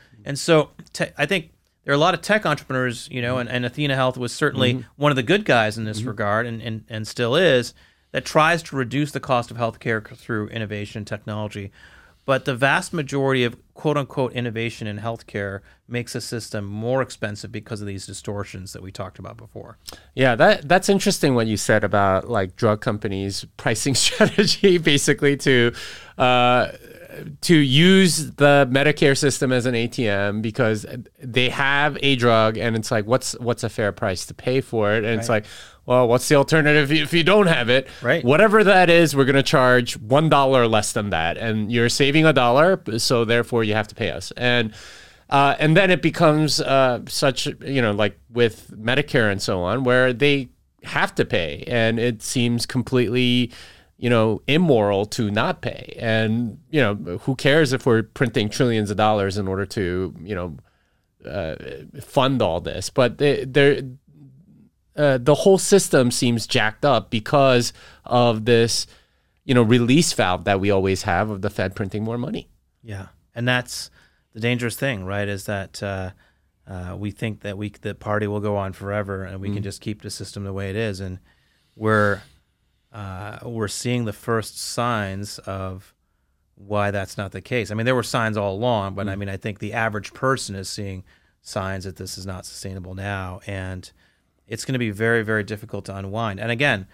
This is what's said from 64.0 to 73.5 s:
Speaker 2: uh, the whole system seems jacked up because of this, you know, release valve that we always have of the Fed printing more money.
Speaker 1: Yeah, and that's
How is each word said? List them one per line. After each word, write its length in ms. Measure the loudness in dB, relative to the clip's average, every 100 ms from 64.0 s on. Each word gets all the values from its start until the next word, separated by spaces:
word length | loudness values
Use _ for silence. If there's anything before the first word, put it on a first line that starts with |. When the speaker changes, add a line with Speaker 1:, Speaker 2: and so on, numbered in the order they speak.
| _ -20 -20 -20 _ _ _ _ _ 0
Speaker 2:
uh, 220 | 2 4
the 180 | 4 4
whole 200 | 6 4
system 540 | 6 4 6 4 4
seems 380 | 2 0 0 0
jacked 360 | 0 0 0
up 260 | 2 2 2
because 640 | -4 0 4 6 4 2 -6 -20 -20
of 400 | 0 2 4 2
this, 440 | 4 4 4 0 -6 -14 _ _ _ _
you 100 | 0
know, 80 | 4
release 500 | 6 4 6 4 4
valve 300 | 0 0 0 0
that 120 | 0
we 140 | 2
always 320 | 2 2 0
have 260 | 0 0 -2
of 100 | -4
the 100 | -6
Fed 260 | -4 -4 -4
printing 260 | -6 -6
more 160 | -6 -6
money. 300 | -6 -8 -12 _ _ _
Speaker 1:
Yeah, 240 | -16 -16 -16 _ _ -6
and 100 |
that's 420 | -2